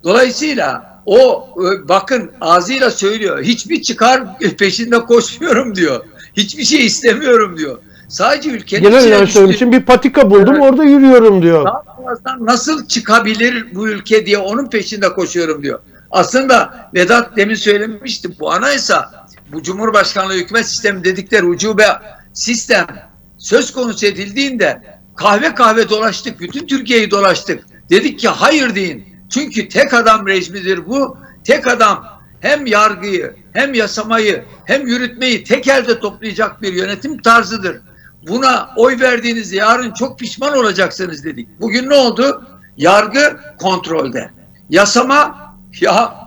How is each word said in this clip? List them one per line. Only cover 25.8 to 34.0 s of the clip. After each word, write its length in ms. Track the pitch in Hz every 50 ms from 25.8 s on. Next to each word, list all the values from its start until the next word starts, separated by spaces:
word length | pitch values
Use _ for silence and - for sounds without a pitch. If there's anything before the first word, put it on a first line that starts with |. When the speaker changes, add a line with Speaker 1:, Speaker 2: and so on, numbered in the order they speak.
| 220 -
Speaker 1:
dolaştık. 500 | 214 214 220 220 185 - - 254 - -
Bütün 280 | 175 175 - 285 -
Türkiye'yi 440 | - 277 262 233 214 247 233 214 202
dolaştık. 520 | 196 202 196 190 175 - - - 165 117 - _ _ - _ -
Dedik 300 | 170 208 - 294 208 -
ki, 80 | 240
"Hayır 480 | 214 160 - 190 269 311 302 269 247 202
deyin." 420 | 196 190 175 147 113 - - - - - -
Çünkü 400 | - 247 302 - - 226 - -
tek 240 | - - 285 277 254
adam 340 | 233 226 226 220 214 202
rejimidir 580 | 190 190 185 180 165 180 202 180 185 190 175 160
bu. 300 | 175 240 277 269 - - - - - - - _
Tek 240 | - 262 - -
adam 380 | 247 247 240 226 208 196 - - - - - - _ - _
hem 260 | - 247 294 302 285
yargıyı, 680 | 247 208 208 214 214 208 175 180 202 190 180 - 123 - _ _ _ _
hem 200 | 208 269 277 269
yasamayı, 720 | 233 214 202 - 220